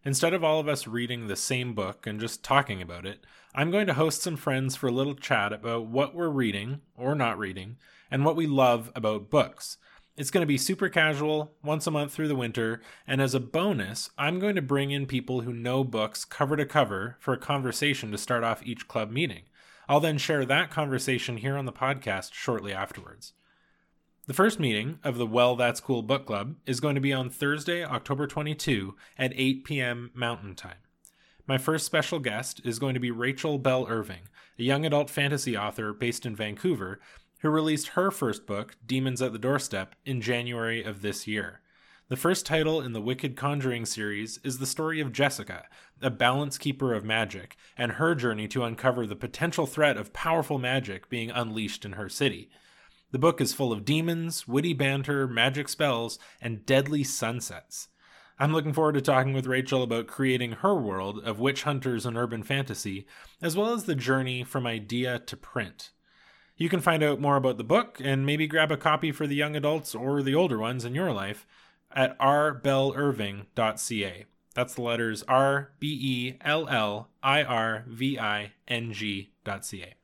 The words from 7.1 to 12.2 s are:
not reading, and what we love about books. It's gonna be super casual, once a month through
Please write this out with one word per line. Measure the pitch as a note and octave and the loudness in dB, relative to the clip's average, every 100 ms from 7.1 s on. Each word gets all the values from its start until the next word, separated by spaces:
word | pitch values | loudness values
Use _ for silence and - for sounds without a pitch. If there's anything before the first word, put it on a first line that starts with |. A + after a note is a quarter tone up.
not | D3 A#2 F#2+ | 2 2 0
reading, | G2 F#2+ F#2+ B2 - - _ | -4 -6 -10 -14 -20 -20 _
and | C3 | 2
what | D3 | 4
we | E3 | 4
love | D#3 C3+ B2+ A#2+ A2+ | 2 6 6 6 0
about | - A2 G#2+ G#2 | -2 0 -2 2
books. | D3+ - - - - _ - _ | 4 4 -2 -14 -14 _ -20 _
It's | - C#3 | -8 0
gonna | F#3+ | 2
be | D#3 C3+ | 4 2
super | - F#3+ F#3 | 2 0 2
casual, | F3 D#3 C#3+ D3+ D3+ D3+ _ | 4 4 4 0 0 -2 _
once | D3 D#3 E3 | -2 0 0
a | |
month | D3+ D3 | 0 -2
through | - | -2